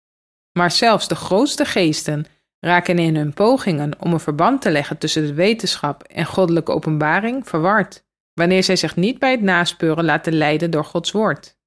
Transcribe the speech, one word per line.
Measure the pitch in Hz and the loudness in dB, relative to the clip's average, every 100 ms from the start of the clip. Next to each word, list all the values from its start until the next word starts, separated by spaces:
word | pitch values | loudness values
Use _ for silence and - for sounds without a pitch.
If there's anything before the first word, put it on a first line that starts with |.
| _ _ _ _ _ | _ _ _ _ _
Maar | 180 175 | 0 0
zelfs | - 233 208 - | 2 2 2 0
de | |
grootste | 165 - 185 285 - | -6 0 0 0 0
geesten | 294 226 170 151 - 151 151 _ _ _ | -2 0 0 0 -4 -6 -6 _ _ _
raken | - 175 175 175 | 2 2 2 2
in | 165 156 | 2 0
hun | 151 | -2
pogingen | - 208 262 - 151 147 - | 2 2 2 0 -2 -4 -4
om | 175 | -2
een | 165 | -2
verband | - 147 185 269 | -2 0 2 2
te | 208 | 0
leggen | 151 139 - | 0 -2 -4
tussen | 160 156 151 | -4 -2 -2
de | |
wetenschap | 143 190 226 180 - 147 147 | 0 0 0 -2 -4 -4 -6
en | - - 165 | -10 -8 -4
goddelijke | - 185 165 - | 0 2 2 0
openbaring | - 160 156 151 175 220 262 - | -2 -2 0 2 0 0 -6 -6
verward, | 165 170 214 185 - _ _ _ | -2 2 2 0 -8 _ _ _
wanneer | - 170 185 | -2 2 2
zij | 185 185 | 2 0
zich | 156 - | 0 0
niet | 190 269 | -2 0
bij | 269 | 0
het | 254 | 2
naspeuren | 196 180 175 - 165 156 | 2 2 0 -2 -2 0
laten | 165 151 165 | 0 0 0
leiden | 160 151 151 170 | 0 0 0 0
door | 156 | -2
Gods | 147 175 165 | -2 -4 -4
woord. | 202 214 - - _ | -2 -2 -4 -10 _